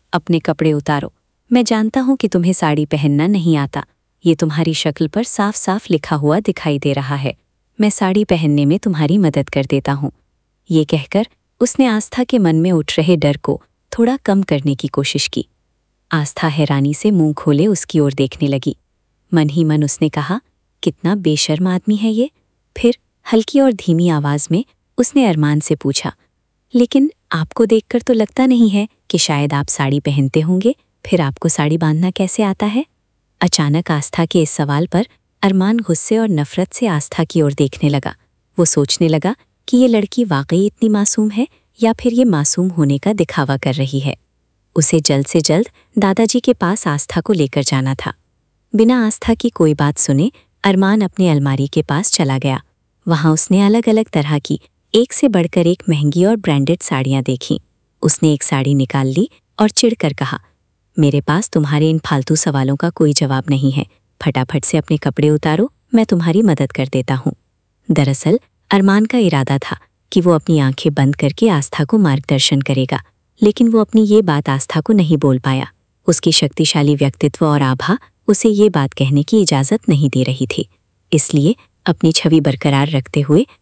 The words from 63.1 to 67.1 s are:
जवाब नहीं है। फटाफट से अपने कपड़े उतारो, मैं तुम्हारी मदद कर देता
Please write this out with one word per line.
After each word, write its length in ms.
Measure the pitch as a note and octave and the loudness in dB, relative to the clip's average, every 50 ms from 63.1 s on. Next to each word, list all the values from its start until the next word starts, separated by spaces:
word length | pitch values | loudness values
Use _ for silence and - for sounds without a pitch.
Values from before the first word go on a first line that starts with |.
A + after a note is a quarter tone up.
जवाब 320 | C#3+ - D#3 C3+ C3+ C3 C3 - | 0 0 -2 -2 -2 -2 -2 -2
नहीं 220 | C#3+ C3+ C#3 C3+ | -2 0 0 0
है। 140 | C3+ C#3+ - - _ _ _ _ _ - | -2 -2 -4 -8 _ _ _ _ _ -8
फटाफट 420 | - D3 C3+ C3 B2+ - - D3 - | -6 -4 -2 -2 -2 -4 -2 -2 -2
से 140 | - - D#3 | 0 0 0
अपने 180 | - - D#3 | 0 -2 -2
कपड़े 340 | D3 - C#3 - - D3 D3+ | -2 -2 -2 -2 0 2 2
उतारो, 420 | D3+ D3+ - D#3 D#3 E3 A3 C#4+ - _ _ _ - | 2 2 0 0 0 0 0 -2 -4 _ _ _ 0
मैं 120 | A3+ A3 | 0 2
तुम्हारी 360 | - G#3 F3 E3 E3+ D#3+ G3+ | 2 0 0 0 2 2 2
मदद 300 | A3+ G3 D#3 - C#3+ C3 | 4 2 2 2 0 -2
कर 160 | - - C3 C3 | -2 -4 -4 -2
देता 260 | - C3 B2+ - | -2 -2 -2 -2